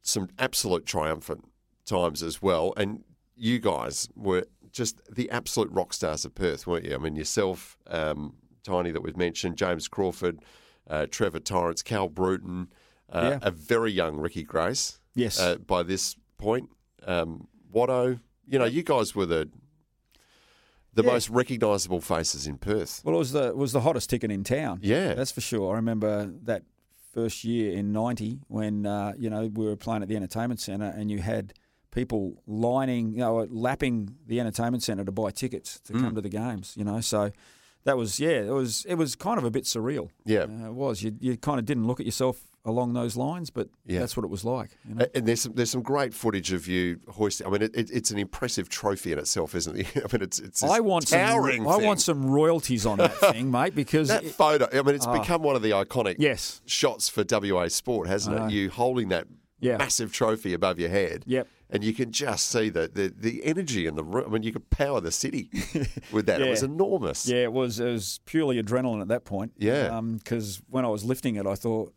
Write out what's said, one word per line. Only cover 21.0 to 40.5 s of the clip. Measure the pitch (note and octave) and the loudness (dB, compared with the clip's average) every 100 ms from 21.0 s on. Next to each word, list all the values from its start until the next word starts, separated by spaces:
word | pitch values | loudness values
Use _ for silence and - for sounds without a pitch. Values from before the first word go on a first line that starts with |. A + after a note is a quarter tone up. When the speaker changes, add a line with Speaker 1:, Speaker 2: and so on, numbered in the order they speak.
Speaker 2:
Yeah. | A#2+ | 6
Speaker 1:
most | B2 A2+ | 4 2
recognisable | A#2 B2+ B2 G#2+ G2+ F2+ F2+ | 2 2 2 2 2 0 -2
faces | - E2 D#2 C#2+ D2 | 0 0 0 -4 -6
in | C#2 | -6
Perth. | G2 G#2+ E2 - | -2 0 -2 -6
Speaker 2:
Well, | - E3 | 0 0
it | |
was | C3+ | 2
the, | D3 B2+ | 0 0
it | A2 | 0
was | C#3 | 0
the | B2+ | 2
hottest | B2+ C3+ - | 2 0 -2
ticket | A#2+ A2 | -2 0
in | G2+ | -4
town. | G#2 C3 C#3+ F2+ | -2 -2 -2 -2
Speaker 1:
Yeah. | G2 C3+ F#3 | 2 2 2
Speaker 2:
That's | G#2 C3 | -2 -4
for | - | -6
sure. | - A#2 F#2+ | -4 -2 0
I | G#2+ | 0
remember | A2+ A2 G#2+ G#2 G2+ E2 | 0 2 2 0 -4 -8
that | A2+ G#2 - _ _ _ - | -4 -4 -6 _ _ _ -10
first | - A2+ - | -2 -2 -2
year | A#2 A#2 G#2+ | -2 0 0
in | F#2 G#2 | 0 -2
ninety | G#2+ A#2 A2+ G#2+ C3+ C#3 | 0 0 -2 -4 -6 -8
when, | A2 G#2+ G#2 G2+ | -4 -2 -2 -2
uh, | G#2 G2+ G2 | -2 -4 -4
you | A2+ | -4
know, | G#2+ A2+ | -2 -4
we | G#2+ G#2+ | -2 -2
were | G#2 | -2
playing | A2 A2 | -4 -4
at | G2 | -2
the | G#2+ | -4
entertainment | F#2 A2+ A#2+ A#2 | -4 -4 -4 -4
centre | - G2 G#2 G#2 | -6 -4 -6 -4
and | G#2 | -4
you | G#2 | -2
had | F#2 A2 G2 - _ _ _ | -2 -4 -6 -14 _ _ _
people | - B2+ A2 F#2+ - - | -4 -2 -2 -4 -8 -8
lining, | G#2+ A#2 C3 C3+ B2 A2+ | -2 2 2 2 0 0
you | A2 | 0
know, | A#2+ A2+ A2 | 2 2 0
lapping | A#2 B2 C#3 C#3 A#2 G2+ B2+ - | -2 -2 0 0 0 -4 -10 -4
the | A#2 | -2
entertainment | A#2 G#2 A#2 B2 | -2 -2 -2 0
centre | - G2+ | -2 -4
to | G2 | -4
buy | G2 G#2 | -2 -4
tickets | - B2+ B2+ - - | -2 -6 -6 -10 -16
to | - | -6
Speaker 1:
Mm. | A2+ | -2
Speaker 2:
come | B2 | 0
to | A2 | -2
the | G2+ | -4
games, | G#2 A#2+ G#2+ F2+ - | -4 -4 -6 -10 -6
you | |
know. | G#2 G#2+ | -4 -2
So | A2 G#2+ G#2 - - - _ _ | 0 0 0 -4 -20 -20 _ _
that | - C3 | 0 0
was, | A2 F#2+ | 0 0
yeah, | D3+ C#3+ | 2 2
it | G#2 | 2
was, | C3+ B2+ A2 - | 0 0 -4 -4
it | F3 | 0
was | D#3 - | 0 -2
kind | F#3 A3+ | -2 0
of | |
a | A#2+ | 0
bit | A#2 | -2
surreal. | - A#2 A2+ C#3+ - _ - | -2 -2 -2 -4 -6 _ 2
Speaker 1:
Yeah. | G#2+ | 2
Speaker 2:
Uh, | A2 | 2